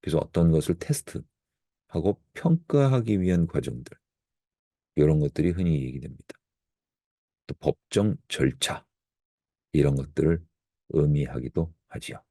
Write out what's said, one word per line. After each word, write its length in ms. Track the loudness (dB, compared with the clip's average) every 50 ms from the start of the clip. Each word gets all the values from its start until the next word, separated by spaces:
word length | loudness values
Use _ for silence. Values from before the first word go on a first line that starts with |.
그래서 160 | -4 -2 -2
어떤 340 | -2 -2 0 _ 2 4 4
것을 260 | 4 2 2 0 -4 -4
테스트, 440 | -2 -4 -4 -4 -4 -10 -12 -12 -14 _ _ _ _ _ _ _ _ _ _ _ _ _
하고 320 | -8 -2 -2 -2 -2 _ _ _ _
평가하기 840 | -4 0 0 0 0 0 _ 2 2 4 4 2 0 0 0 0 0
위한 260 | 2 2 2 2 2
과정들, 500 | 0 -2 -4 -4 -4 -10 -10 -14 -16 -20 _ _ _ _ _ _ _ _ _ _ _ _ _ _ _ _ _ _ _ _
이런 240 | 2 4 4 4 2
것들이 320 | 0 -2 0 0 0 0
흔히 320 | 0 0 0 0 0 0 -2
얘기됩니다. 560 | -6 -8 -10 -12 -14 -18 -20 -20 _ -20 _ _ _ _ _ _ _ _ _ _ _ _ _ _ _ _ _ _ _ _ _ _
또 80 | -16 -16
법정 600 | _ -4 -4 -4 _ _ _ 0 2 2 2 0 -2 _
절차, 580 | _ -4 0 0 0 0 -2 -6 -6 -6 -10 _ _ _ _ _ _ _ _ _ _ _ _ _ _ _ _ _ _ 0
이런 220 | 2 2 2 2
것들을 480 | 0 -4 -6 -4 0 2 2 2 0 -4 _ _ _ _ _ _ _ _ _
의미하기도 840 | 0 0 2 2 2 0 -2 -4 -6 -8 -8 -6 -4 -4 -4 -4 -6 _ _
하지요. 360 | _ -16 -14 -14 -12 -16 -16 _ _